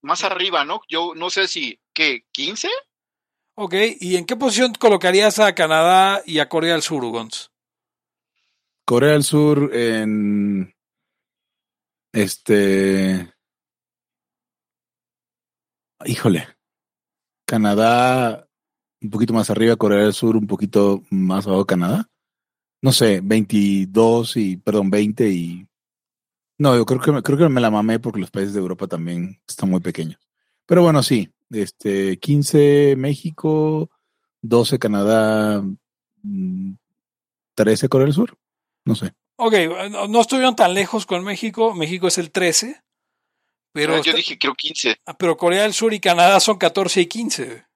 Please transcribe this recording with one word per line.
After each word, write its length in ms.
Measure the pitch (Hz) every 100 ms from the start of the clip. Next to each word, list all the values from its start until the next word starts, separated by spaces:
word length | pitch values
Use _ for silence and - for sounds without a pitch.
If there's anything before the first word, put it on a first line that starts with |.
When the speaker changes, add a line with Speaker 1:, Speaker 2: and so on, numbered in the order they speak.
Speaker 1:
Más 220 | 143 170
arriba, 420 | 196 180 190 170 143
¿no? 160 | 208 _
Yo 240 | 160 170 160
no 140 | 175
sé 180 | 196 190
si, 320 | 170 131 101 _
¿qué? 320 | - 156 123 _
¿quince? 380 | - 143 220 370 508 - _ _ _ _ _ _ -
Speaker 2:
Ok, 180 | 196 185 226 -
¿y 180 | 180 180
en 80 | 175
qué 100 | 233
posición 380 | 262 208 254
colocarías 680 | 214 233 196 180 185 208 208
a 140 | 208 185
Canadá 680 | 160 160 170 185 190 196 -
y 140 | 156
a 100 | 143
Corea 240 | 160 165
del 80 | 165
Sur, 220 | - 151
Ugons? 480 | 120 117 113 - - _ _ _ _ _ _ _ _ _ _ _ _ _ -
Speaker 3:
Corea 260 | 120 143
del 120 | 151
Sur 500 | 143 151 151 143 143
en, 1000 | 120 117 110 107 107 104 104 101 98 92 _ _ _ _ _ _ _ _ _ _ _ _ _ _
este, 1200 | 113 98 - - 104 98 98 98 95 95 92 87 _ _ _ _ _ _ _ _ _ _ _ _ _ _ _ _ _ _ _ _ _ _ _ _ _ _ _ -
híjole, 420 | 117 - 85 - _ _ _ _ _ _ _ _ _ -
Canadá 1000 | 113 104 101 113 120 127 127 120 107 _ _ _ _ _ _
un 80 | 110
poquito 240 | 101 113
más 160 | 113 104
arriba, 260 | 104 113 113
Corea 220 | 104 101
del 140 | 104
Sur 220 | 101 117 110
un 120 | 104
poquito 560 | 98 101 104 101 98 -
más 360 | 95 92 95 98
abajo, 180 | 95 98
Canadá. 440 | 92 87 170 226 _ _ _ _ _ _ _
No 100 | 135
sé, 300 | 123 113 98
veintidós 1120 | 95 110 101 107 101 98 95 101 113 117 113 120
y, 220 | 101 92
perdón, 320 | - 104 98
veinte 400 | 101 107 104 113
y, 380 | 92 85 87 95 _ _ _ _ _ _ _ _ _
no, 180 | 147 120
yo 100 | 110
creo 140 | 127
que 120 | 156
me, 100 | 143
creo 160 | 110 139
que 120 | 165
me 120 | 127
la 100 | 117
mamé 280 | 107 107 113
porque 200 | 113 104
los 120 | 90
países 220 | - 98
de 60 | 101
Europa 280 | 90 90 92
también 540 | 85 82 87 90 101 -
están 220 | - 98
muy 100 | 92
pequeños. 400 | 87 90 80 - _ _ _ _ _
Pero 160 | 180
bueno, 200 | 175 151
sí, 300 | 123 113 92 _ _
este, 680 | 110 98 _ 107 98 98 92
quince 760 | - 143 143 156 143 143 143 135
México, 920 | 135 143 170 156 156 156 156 156 160 _ _ _ _ _
doce 360 | 113 120 117 120
Canadá, 840 | 113 104 101 110 107 107 107 104 98 98 _ _ _ _
mm, 520 | 104 98 92 92 95 95 _ _ _ _ _ _ _ -
trece 340 | 107 107 139
Corea 160 | 135 135
del 80 |
Sur, 240 | 147 240 _ _ _ _ _ -
no 100 | 113
sé. 180 | 95 _ _ -
Speaker 2:
Ok, 160 | 226 214 160 180 202
no, 180 | 202 202
no 140 | 226
estuvieron 340 | 226 269 254 226
tan 180 | 185
lejos 320 | 185 196 220 -
con 180 | 180
México, 500 | 190 196 226 220 226
México 340 | 185 156 180 180
es 100 | 175
el 140 | 165
trece, 500 | - 175 156 226 302 _ _ _ _ _ _ _ _ _
pero 200 | 151 151
Speaker 1:
Ah, 40 | 160
yo 40 | 151
Speaker 2:
está-, 60 | 165
Speaker 1:
dije, 200 | - 131
creo 160 | 131 -
quince. 420 | 156 156 123 110 -
Speaker 2:
ah, 120 | -
pero 180 | 180 160
Corea 280 | 175 185
del 100 | 214
Sur 200 | 202 226
y 60 | 214
Canadá 400 | 185 175 175 196
son 180 | - 196
catorce 440 | 175 196 185 196
y 60 | 175
quince. 580 | 220 233 - 123 117 _